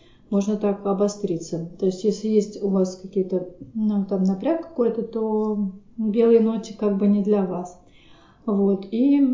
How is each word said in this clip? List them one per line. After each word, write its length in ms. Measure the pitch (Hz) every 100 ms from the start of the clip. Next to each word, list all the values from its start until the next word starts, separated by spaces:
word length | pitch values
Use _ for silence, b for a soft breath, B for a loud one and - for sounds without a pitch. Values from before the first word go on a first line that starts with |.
| B B _
можно 260 | 202 202 208
так 280 | 208 196 202
обостриться. 840 | 190 202 - 180 165 - 165 165 -
То 80 | 190
есть, 180 | 185
если 240 | 214 190 220
есть 340 | 214 196 -
у 60 | 202
вас 280 | 190 185 -
какие-то, 520 | - 196 180 185 - - -
ну, 300 | 226 214 202
там, 180 | 196 196
напряг 380 | 190 196 269 330
какой-то, 400 | - - 233 -
то 560 | 202 226 220 214 214 208 196 - - -
белые 420 | 220 208 233 226
ночи 340 | 220 220 -
как 220 | - 208 196
бы 100 | 202
не 160 | 208
для 220 | 196 208
вас. 340 | 180 175 180 - - b b b b b -
Вот. 400 | 202 196 190 -
И, 300 | 226 269 285 269